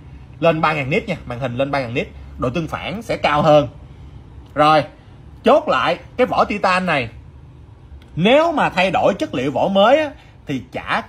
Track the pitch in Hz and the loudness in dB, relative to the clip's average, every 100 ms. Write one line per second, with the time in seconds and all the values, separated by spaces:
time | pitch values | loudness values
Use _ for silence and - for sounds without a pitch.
0 | - - - - 165 160 160 156 131 190 | -20 -20 -20 -2 0 2 0 -2 -2 -4
1 | - 160 - 120 131 120 139 139 120 170 | -4 -8 -10 -8 -6 -4 -2 -2 -4 -6
2 | 226 - - - 127 170 156 - 104 202 | -8 -12 -18 -6 -4 -4 -6 -8 -8 -8
3 | 220 151 156 147 156 151 131 - - - | -8 -4 -2 2 4 4 2 -6 -20 -20
4 | - - - - - 143 151 156 - - | -20 -20 -20 -20 -6 2 4 4 0 -8
5 | - - - - 220 302 311 135 226 262 | -20 -20 -20 -2 2 4 2 0 0 -4
6 | - - 240 - - 202 190 185 180 147 | -6 -2 0 0 0 0 0 0 0 -2
7 | 117 - - - - - - - - - | -4 -12 -20 -20 -20 -20 -20 -20 -20 -20
8 | - 147 196 285 339 285 165 185 190 123 | -12 -2 4 4 4 0 0 0 0 2
9 | 139 196 302 - 151 120 165 196 214 294 | 0 0 -4 -4 -4 0 0 4 4 4
10 | 294 - - - - 131 - - - 190 | 2 -8 -20 -18 -10 -8 -8 -10 -6 -6